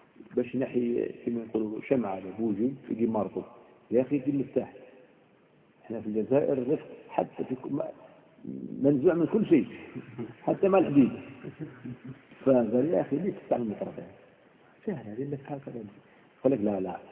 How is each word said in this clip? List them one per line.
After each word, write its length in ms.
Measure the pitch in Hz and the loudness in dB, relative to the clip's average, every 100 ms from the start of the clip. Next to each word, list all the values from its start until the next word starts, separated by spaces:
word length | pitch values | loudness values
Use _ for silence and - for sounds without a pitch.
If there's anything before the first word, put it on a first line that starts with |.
| _ - - 123 | _ -20 -8 -4
باش 180 | 123 | -2
ينحي، 520 | 127 131 123 120 117 - - 123 | -2 -2 0 0 0 -2 -4 -4
كما 180 | 120 | -4
نقولوا، 360 | 113 113 107 107 - | -2 -2 -2 -4 0
شمعة 220 | 135 104 | 0 0
على 120 | 95 95 104 | -4 -8 -4
بوجي 340 | 113 98 123 139 - | -2 0 -2 -2 -6
يجي 160 | 110 113 | -2 0
مربوط، 380 | 110 92 - - - - - - | 0 -2 -6 -10 -14 -20 -20 -2
يا 100 | 113 | 0
أخي، 140 | 131 147 | 2 0
يجي 160 | 139 | 0
مفتاح. 400 | 143 123 - - - - - - _ _ _ _ _ _ _ | -2 -2 -4 -4 -10 -20 -20 -20 _ _ _ _ _ _ _
إحنا 160 | - 113 | -12 -10
في 60 | 107 | -4
الجزائر 460 | 107 104 135 - | -2 2 4 4
الرفق 340 | 135 123 151 - - - | 0 0 -2 -4 -18 -8
حتى 360 | - - - | -2 -2 -2
في 100 | - | -6
ك-، 180 | - - | -6 -4
ما-، 200 | 143 - - - - - _ - - - - | -4 -4 -8 -18 -20 -20 _ -12 -10 -10 0
منزوع 320 | 139 143 160 | 4 6 4
من 120 | 165 160 | 4 4
كل 200 | 220 - | 2 6
شيء، 200 | 156 92 - - 127 - - 113 - | 6 4 -4 -14 -14 -14 -12 -12 -8
حتى 260 | - 160 196 | -4 2 4
مع 100 | 190 | 4
الحديد. 320 | 151 139 117 - - - 143 - 156 - - 123 127 - - - | 6 6 6 4 -12 -14 -16 -12 -14 -14 -14 -14 -14 -16 -20 -4
فقال: 460 | 131 127 113 120 151 | 4 4 4 2 2
"يا 60 | 185 | 2
أخي، 160 | - 143 | 2 0
ليش 180 | 190 | -2
تستعمل 280 | - - - | -4 -2 -2
المطرقة؟ 400 | 120 196 185 - 175 - - _ _ _ _ _ - | -2 -4 -8 -10 -14 -18 -20 _ _ _ _ _ -8
سهل، 200 | 156 107 | -8 -8
هذه 220 | 107 143 | -8 -6
لك 100 | 143 | -6
هكذا". 400 | - 143 131 123 104 - - - _ _ | -8 -10 -10 -12 -12 -16 -20 -20 _ _
قال 80 | 135 | 2
لك: 80 | 127 | 4
"لا، 200 | 104 98 | 2 0
لا، 160 | 95 92 - | -2 -6 -12